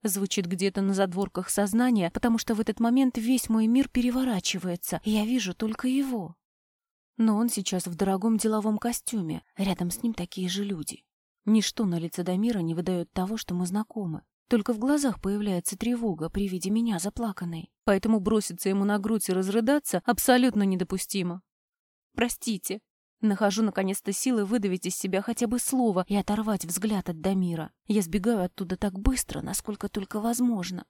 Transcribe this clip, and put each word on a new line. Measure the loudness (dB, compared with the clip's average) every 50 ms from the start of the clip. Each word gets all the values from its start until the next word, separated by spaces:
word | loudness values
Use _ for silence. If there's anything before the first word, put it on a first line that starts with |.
| _
Звучит | -2 -2 -2 -2 -2 -2 -2 -2
где-то | -2 -2 0 -2 -2 0 0
на | 0 0 2
задворках | 2 2 0 2 -2 -4 -2 _ -6 -4 -2
сознания, | 0 0 0 2 2 2 4 4 4 2 2 0
потому | -2 0 0 2 2 2
что | 0 -2 -2
в | -2
этот | 0 -2 0 0
момент | 2 2 4 4 4 4 2 0
весь | 0 2 0 0 2 0
мой | 2 2 4
мир | 4 4 4 2 2
переворачивается, | _ 0 0 2 2 0 0 0 0 0 -2 -2 -4 -2 -2 -4 -6 -4 -4 -6 -6 -4 -2
и | 0
я | 2 2 2
вижу | 2 0 0 0 -2 -4
только | _ -4 -4 -4 -2 -2 0
его. | 2 2 0 0 -2 -4 -6 -8 -12 _ _ _ _ _ _ _ _ _ _ _ _ _ _ _ _
Но | 2 4 4 4
он | 4 2 0
сейчас | 0 -2 -4 -2 -2 -2 -4
в | -4 -2
дорогом | -2 0 0 0 2 2 2 2
деловом | 2 2 2 0 2 0 0 -2 0
костюме, | -2 -2 -4 -4 -6 -4 -4 -2 -2 -2 -4 -6 -8 _ _
рядом | -2 0 0 0 0 -2 -4
с | -4 -2 -2
ним | -2 -2
такие | -2 -6 -8 -6 -6 -4 -4
же | -2 -4 -4
люди. | -4 -4 -6 -6 -10 -10 -14 _ _ _ _ _ _ _ _ _
Ничто | 4 4 4 4 2 -2 -2 -2
на | 0 0 -2
лице | -2 -4 -4 -4 -2
Дамира | -2 0 0 2 0 0 0
не | 0 -2 -2
выдает | -2 -2 -2 -2 -2 -4 -4 _
того, | -4 -2 -2 -4
что | -6 -6 -4 -2
мы | -2 -2
знакомы. | -2 -2 -2 -4 _ -6 -8 -6 -6 -6 -8 _ _ _ _ _ _
Только | 2 2 2 2 -2
в | 0
глазах | 2 2 2 2 2 0 -2 0
появляется | -2 -2 -2 -2 0 0 -2 -2 -2 -4 -6 -4
тревога | -2 -2 0 0 0 -2 -2 -2 -4 -4
при | -2 -2 -2
виде | -2 -2 -4 -2 0
меня | 0 2 2 2 0 0
заплаканной. | -2 -4 -4 -4 -4 -4 -4 -6 -6 -6 -6 -8 -10 -12 _ _ _
Поэтому | 2 2 2 4 2 2 2
броситься | 4 2 2 2 0 -2 -8 -4 -2 0
ему | 0 2 2
на | 2 2 0
грудь | 0 0 0 0 0 0
и | 0
разрыдаться | 0 0 2 0 2 2 4 2 2 0 0 -4 -2 0
абсолютно | 0 0 0 4 6 6 6 6 4 4 4 2
недопустимо. | 2 2 2 0 -2 -2 -6 -4 -4 -2 -2 -2 -2 -4 -6 _ _ _ _ _ _ _ _ _ _ _ _ _ _ _
«Простите». | -2 -2 -2 -2 -4 -4 -4 -4 -4 -4 -6 -8 -8 _ _ _ _ _ _ _ _ 2
Нахожу | 2 2 4 2 2 2 4 2
наконец-то | 2 2 0 0 0 0 -2 -4 -4 -4
силы | -2 0 2 2 2 2
выдавить | 2 0 0 0 0 -2 -2 -4
из | -6 -6
себя | -4 -4 -2 -2 -2 -2
хотя | -2 -2 -2 0
бы | 0 0 -2
слово | -2 0 0 2 2 4 2 2 0
и | _ 0
оторвать | 0 2 0 0 0 0 0 -2 -2 -2
взгляд | -4 -6 -2 -2 0 0 0 -2 -4
от | -8 -2
Дамира. | -2 0 2 2 0 0 -2 -4 -6 -8 _ _ _
Я | _ 0 0 2
сбегаю | 2 -2 0 2 2 2 2 0
оттуда | -2 _ -6 -6 -6 -4
так | -2 -2 -4 -4 2
быстро, | 2 2 2 2 -2 -6 -6 -8 -8
насколько | -6 -6 -6 -4 -6 -8 -6 -6 -6
только | _ -6 -6 -4 -6 -4
возможно. | -2 -2 0 2 2 2 2 0 -2 -4 -6 -10 -10 _